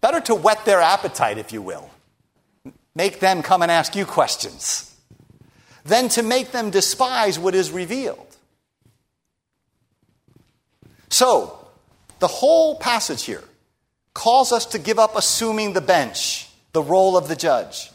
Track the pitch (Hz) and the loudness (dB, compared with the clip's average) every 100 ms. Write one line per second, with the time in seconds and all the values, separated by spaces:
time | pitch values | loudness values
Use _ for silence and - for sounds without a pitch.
0 | 233 320 - 214 170 214 - 190 165 196 | 2 0 0 2 2 2 2 4 4 2
1 | 175 - 117 107 107 110 92 80 73 _ | -2 -2 -2 -2 -10 -12 -10 -12 -16 _
2 | _ _ _ _ _ _ - _ _ 160 | _ _ _ _ _ _ -20 _ _ -4
3 | 190 - 190 185 - 185 170 170 156 202 | -4 2 2 2 2 2 4 2 0 -4
4 | 190 - 127 - 104 - - - - _ | -4 0 0 -2 -8 -8 -8 -8 -10 _
5 | _ _ _ _ _ _ _ _ 147 220 | _ _ _ _ _ _ _ _ 0 0
6 | 254 240 220 254 - 254 214 196 - - | 2 -2 0 -2 -2 -6 0 0 0 -2
7 | 254 254 214 160 180 185 165 170 175 247 | -2 0 -2 0 0 0 -2 -6 -8 -6
8 | 233 - - _ _ _ _ _ _ _ | -8 -10 -18 _ _ _ _ _ _ _
9 | _ _ _ _ _ _ _ _ _ _ | _ _ _ _ _ _ _ _ _ _
10 | _ _ _ _ _ _ _ _ - _ | _ _ _ _ _ _ _ _ -20 _
11 | _ - 254 202 - - - _ _ _ | _ 2 4 4 0 -14 -20 _ _ _
12 | _ _ 180 - 269 330 320 294 - 233 | _ _ -4 0 4 4 4 0 -2 -2
13 | - 139 - 95 - _ _ _ _ _ | -2 -8 -8 -10 -14 _ _ _ _ _
14 | _ - 226 254 254 233 - 214 147 220 | _ -4 2 4 4 0 -2 -8 -4 2
15 | 220 220 - - 226 220 208 185 139 175 | 2 2 -2 -2 -2 -2 -2 -4 2 2
16 | 127 - - - - _ _ 160 143 180 | 2 -6 -6 -8 -12 _ _ -4 0 2
17 | 190 185 147 160 165 127 98 - - | 4 2 -2 -4 0 -2 -2 -12 -16